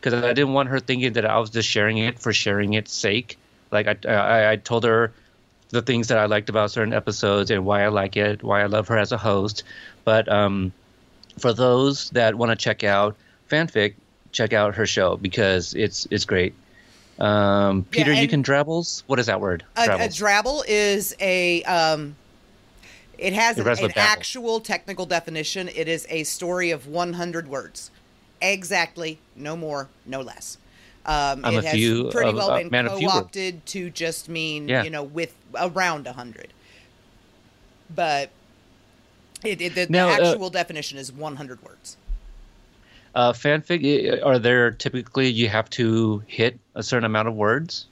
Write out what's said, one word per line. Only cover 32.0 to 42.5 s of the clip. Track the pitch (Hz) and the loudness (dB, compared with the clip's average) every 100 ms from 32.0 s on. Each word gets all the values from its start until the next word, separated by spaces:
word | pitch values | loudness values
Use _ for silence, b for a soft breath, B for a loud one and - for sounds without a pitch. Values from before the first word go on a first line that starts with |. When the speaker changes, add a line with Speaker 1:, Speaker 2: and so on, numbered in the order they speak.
| 123 | 0
Speaker 2:
pretty | 240 226 | 2 2
Speaker 1:
of, | - | 2
Speaker 2:
well | - | 2
Speaker 1:
uh, | - | 0
Speaker 2:
been | 170 | 2
Speaker 1:
man | 123 196 | 0 0
of | 196 | 0
few | 190 | 0
words. | |
Speaker 2:
co-opted | 185 185 202 185 175 - | 0 -2 -6 -6 -8 -12
to | 196 175 | -10 -10
just | - 165 160 - | -6 -6 -6 -10
mean, | 165 160 151 147 | -8 -6 -6 -2
Speaker 1:
Yeah. | 127 | 0
Speaker 2:
you | 180 | 0
know, | 156 | -6
with | 139 151 165 _ _ 117 | -8 -8 -10 _ _ -6
around | 180 175 180 156 123 | -4 -2 -2 -2 -8
a | |
hundred. | 127 123 - - _ b b b b _ _ _ _ _ _ _ _ _ | -14 -16 -16 -20 _ b b b b _ _ _ _ _ _ _ _ _
But | 160 165 143 139 _ _ _ _ _ _ _ _ _ _ - | -4 0 0 -4 _ _ _ _ _ _ _ _ _ _ -10
it, | 214 190 | -8 -4
it, | 175 170 | -4 -2
the, | 180 | 2
Speaker 1:
Now, | 175 180 165 | 4 6 6
Speaker 2:
the | |
Speaker 1:
uh, | 170 | 4
Speaker 2:
actual | 165 185 | 2 -2
definition | 175 175 160 147 139 | -4 -4 -6 -10 -10
is | 131 | -14
one | 135 156 139 | -10 -12 -10
hundred | 139 123 | -14 -16
words. | - - - - - - - - - | -20 -20 -20 -20 -10 -10 -10 -20 -20